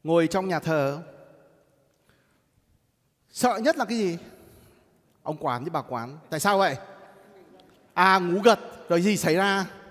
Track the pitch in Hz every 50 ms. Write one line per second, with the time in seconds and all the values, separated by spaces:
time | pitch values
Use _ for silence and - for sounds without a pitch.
0 | _ 151 165 170 165 160 - 190 190 190 175 151 - 160 160 151 139 139 143 156
1 | 175 - - - - - - - - _ _ _ _ _ _ _ _ _ _ _
2 | _ _ _ _ _ _ _ _ _ _ _ _ _ _ _ _ _ _ _ _
3 | _ _ _ _ _ _ _ - - 247 214 196 226 294 339 320 240 185 240 226
4 | 208 180 170 170 - - - - - - - - - - _ _ _ _ _ _
5 | _ _ _ _ _ - 156 151 156 143 123 120 127 175 165 151 131 - 127 117
6 | 113 123 143 160 - - 160 156 - 196 202 196 196 165 135 120 - - - -
7 | - - - - - - - - - - - - - - _ _ _ _ _ -
8 | 180 190 190 190 180 175 170 202 196 233 208 - - - - - - - 170 170
9 | 175 214 208 170 - 165 156 180 196 202 196 196 185 - - - - -